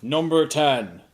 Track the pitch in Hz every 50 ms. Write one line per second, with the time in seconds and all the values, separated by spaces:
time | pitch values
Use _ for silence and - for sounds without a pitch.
0 | - 113 139 156 165 165 160 160 160 156 - 156 151 143 135 123 110 95 85 87
1 | - _